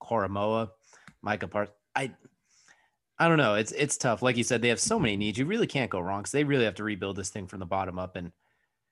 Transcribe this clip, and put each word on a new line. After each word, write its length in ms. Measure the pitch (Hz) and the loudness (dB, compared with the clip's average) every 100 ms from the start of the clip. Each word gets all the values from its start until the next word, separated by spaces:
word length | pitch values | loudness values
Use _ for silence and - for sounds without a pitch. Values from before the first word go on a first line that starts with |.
Koromoa, 680 | - 113 98 101 107 110 113 - _ - - - | -2 0 0 0 0 0 -2 -8 _ -20 -20 -10
Micah 260 | 98 107 90 | -6 -4 -2
Parsons. 280 | 104 104 _ _ 131 | -2 -4 _ _ -4
I, 180 | 135 - - _ _ _ _ _ _ _ _ - | -4 -8 -20 _ _ _ _ _ _ _ _ 2
I 80 | 165 | 6
don't 100 | 160 | 6
know. 160 | 120 | 6
It's, 180 | 104 110 | 4 0
it's 240 | - 143 - | 0 -2 0
tough. 260 | 131 107 | 0 2
Like 140 | 127 120 | 2 2
you 80 | |
said, 180 | 117 120 | 2 2
they 60 | 120 | 2
have 120 | 113 | 2
so 180 | - 226 | 0 2
many 180 | 127 98 | 2 2
needs. 220 | 104 110 | -2 -2
You 80 | 143 | -2
really 200 | 226 185 | 0 0
can't 240 | 139 113 | 0 -2
go 100 | 95 | -2
wrong 220 | 90 98 | -4 -4
'cause 100 | 101 | -2
they 120 | 143 | -2
really 200 | 147 143 | 2 2
have 100 | 110 92 | 2 0
to 80 | |
rebuild 320 | 107 98 98 98 | -4 -4 -4 -6
this 140 | 92 | -8
thing 160 | 107 92 | -8 -10
from 140 | 101 | -10
the 60 | 90 | -4
bottom 320 | 95 95 90 | -2 -2 -6
up. 180 | 92 95 | -8 -8
And 160 | 87 - _ _ _ _ _ | -12 -14 _ _ _ _ _